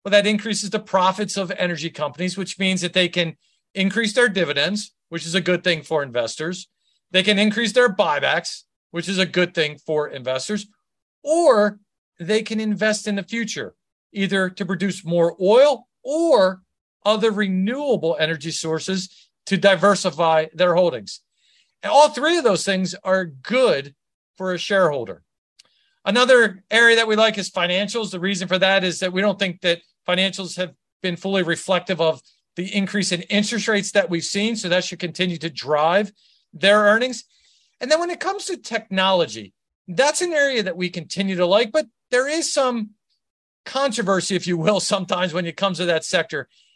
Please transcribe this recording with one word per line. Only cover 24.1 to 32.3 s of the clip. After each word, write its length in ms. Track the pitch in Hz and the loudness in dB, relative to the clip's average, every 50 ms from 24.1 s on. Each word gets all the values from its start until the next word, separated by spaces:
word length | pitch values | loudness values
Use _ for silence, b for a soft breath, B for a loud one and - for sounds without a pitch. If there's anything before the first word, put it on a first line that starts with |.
| _ _ _ _ _ | _ _ _ _ _
for 160 | - 190 185 | -8 -6 -6
a 60 | 180 165 | -4 -6
shareholder. 640 | - - 202 196 185 156 147 131 117 - 90 - _ _ _ _ _ _ _ _ b b b b b b b b b | -4 0 2 2 4 2 2 -2 -6 -8 -12 -14 _ _ _ _ _ _ _ _ b b b b b b b b b
Another 580 | 190 202 247 254 247 262 240 226 202 185 - _ _ | 0 2 4 6 6 6 6 6 4 0 -6 _ _
area 260 | 214 226 233 233 226 | 2 4 6 6 6
that 120 | 226 226 220 | 6 4 2
we 80 | 214 | 4
like 220 | 214 220 220 214 208 | 4 4 2 2 -2
is 120 | 180 - | -6 -6
financials. 600 | - 190 175 175 180 190 208 202 - 233 220 196 | -2 -2 -2 0 0 -2 -2 -2 -4 -4 -4 -4
The 100 | 190 175 | -6 -4
reason 260 | 175 196 202 175 190 | -4 -4 -2 -4 -2
for 120 | 170 190 185 | -2 0 2
that 260 | 185 190 196 196 180 | 2 4 4 2 2
is 160 | 180 156 - | 0 -2 -2
that 120 | 190 185 | -4 -2
we 80 | 180 185 | -2 0
don't 180 | 202 208 196 202 | 0 0 0 0
think 220 | 202 185 170 - | -2 -4 -4 -2
that 180 | - 175 170 170 - _ _ _ _ | -2 -2 -2 -2 -4 _ _ _ _
financials 500 | - 180 185 190 190 185 190 190 170 - | -2 0 0 0 -2 -2 -6 -10 -10 -6
have 180 | 185 185 165 - _ _ _ _ _ | -8 -8 -8 -8 _ _ _ _ _
been 160 | - 185 170 | -6 -6 -6
fully 260 | 165 - 190 196 190 | -4 -4 -2 -2 0
reflective 580 | 175 165 165 - - - 190 175 175 - 185 156 | 0 0 -2 -4 -2 0 0 0 0 -2 -2 0
of 200 | 165 160 160 131 b b | 0 0 0 -2 b b